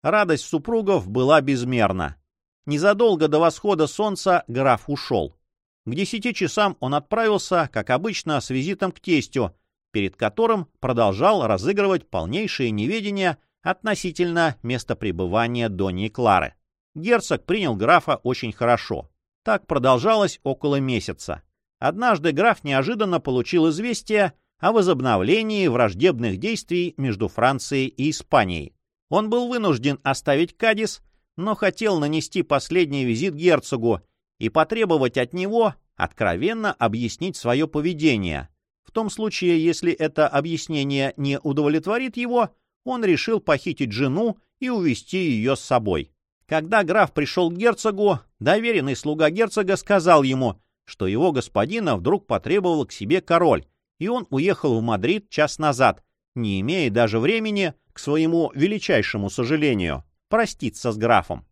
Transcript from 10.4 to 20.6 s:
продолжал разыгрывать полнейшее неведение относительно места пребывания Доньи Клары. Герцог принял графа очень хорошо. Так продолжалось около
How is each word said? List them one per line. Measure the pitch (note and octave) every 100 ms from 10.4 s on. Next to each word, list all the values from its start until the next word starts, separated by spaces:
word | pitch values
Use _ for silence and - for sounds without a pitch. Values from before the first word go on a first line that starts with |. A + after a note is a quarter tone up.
| A3+ G#3+ E3 _
продолжал | C3 A#2 G#2+ G2 F3 G#3 A#2
разыгрывать | F#2+ B2 G3+ G3+ F3+ -
полнейшее | F#2 E2 D#3 G#3+ - B2
неведение | G#2 A#2 A3 G3+ G3+ F3+ - _ _
относительно | E3+ F#3 A3 G3+ F#3 E3+ F3 E3+ D#3+ -
места | A#2 B2 - A#2+
пребывания | G#2+ E2+ F#2 G#2 A#2 A#2+ A2+
Доньи | F#2+ F#2+ F2+ A2
Клары. | - A#2 F#2 C#2 _ _ _ _
Герцог | D#3 F3+ A#3 - D3
принял | - G#3+ E3+ G#2
графа | A2+ E3+ - C3+
очень | A#2+ B2+ A#2
хорошо. | - A#2+ A#2 - D#2+ - _ _ _
Так | - G#3 -
продолжалось | D3 B2+ B2+ F#3+ A3 G3 -
около | C#3 C3